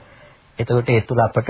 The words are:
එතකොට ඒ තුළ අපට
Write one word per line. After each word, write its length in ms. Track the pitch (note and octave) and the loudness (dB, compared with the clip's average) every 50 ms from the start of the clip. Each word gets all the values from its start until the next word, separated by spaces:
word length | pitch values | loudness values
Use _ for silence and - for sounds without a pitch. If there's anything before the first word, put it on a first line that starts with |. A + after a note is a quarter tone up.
| - - - - - - - _ _ _ _ - | -4 -12 -20 -20 -20 -20 -20 _ _ _ _ -6
එතකොට 320 | A#2 - B2 B2 A#2 - | -4 0 0 0 2 2
ඒ 120 | B2 A2+ | 0 0
තුළ 200 | G#2+ - B2+ A#2+ | 0 0 0 0
අපට 280 | A#2 A2+ - - B2+ - | 0 0 0 -2 -2 -2